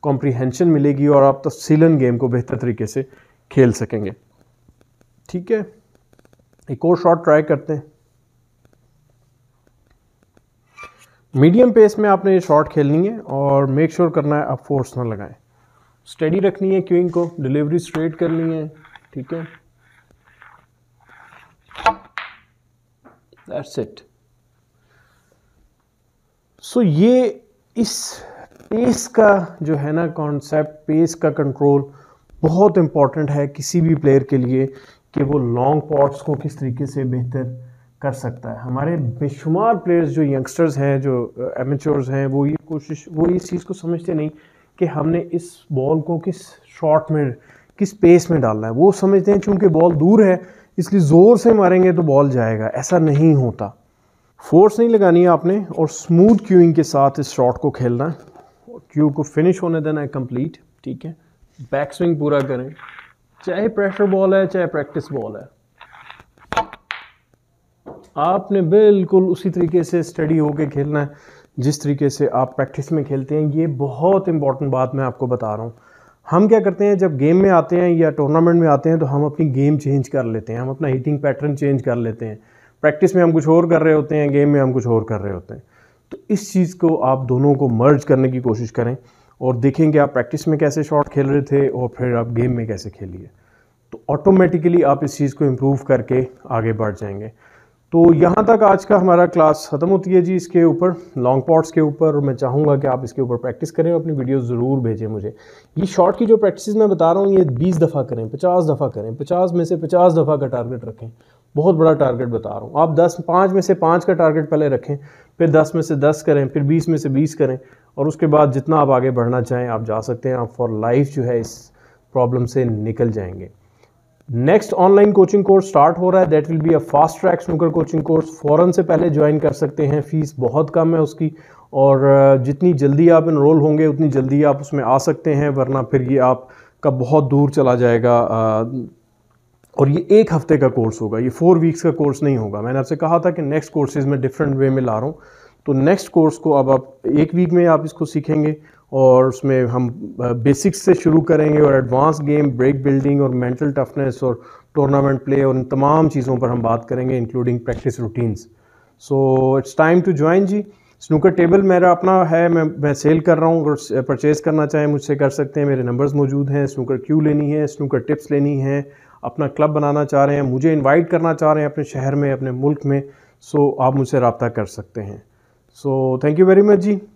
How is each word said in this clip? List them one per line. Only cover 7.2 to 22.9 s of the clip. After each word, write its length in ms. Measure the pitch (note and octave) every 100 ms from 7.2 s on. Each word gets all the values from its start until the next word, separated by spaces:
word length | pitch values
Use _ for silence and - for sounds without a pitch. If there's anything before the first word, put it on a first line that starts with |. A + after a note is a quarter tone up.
ट्राई 180 | E3 D3+
करते 320 | D3+ D3 -
हैं। 100 | D3+ - _ _ _ _ _ _ _ _ _ _ _ _ _ _ _ _ _ _ _ _ _ _ _ _ _ _ _ _ _ - _ _ _ _ C3+
मीडियम 360 | D3 G3 B3
पेस 280 | A3 G#3+ G#3
में 100 | G#3+
आपने 240 | F#3+ F#3+
ये 60 | F#3+
शॉट 280 | F3+ D3+ D3+
खेलनी 400 | - C#3+ D#3 F#3+
है 120 | A3+
और 460 | - C3+ C#3 C#3 C#3
मेक 260 | C3+ D#3
श्योर 180 | D#3+ E3+
करना 260 | D#3 D3 D3
है 100 | C#3+
आप 180 | C3
फोर्स 340 | - C#3 B2+ B2+
ना 60 |
लगाएं, 320 | A#2+ G#2 G2 - _ _ _ _ _ _ _
स्टेडी 340 | - D#3+ F3+
रखनी 360 | G3 F#3 F#3+ F#3+
है 60 |
क्यूइंग 300 | F#3+ F3+ F3+
को, 180 | E3+ E3+ E3+
डिलीवरी 400 | C3+ C#3+ D3 E3+
स्ट्रेट 360 | E3+ D#3 D#3+ D#3+
करनी 420 | E3+ E3 E3 D#3+
है। 140 | D3+ D3+ _ - _
ठीक 200 | - C3
है, 320 | E3 E3 - _ _ _ _ _ _ _ _ - _ _ _ _ _ _ _ - - _ _ _ - - - - - - - _ _ _ _ _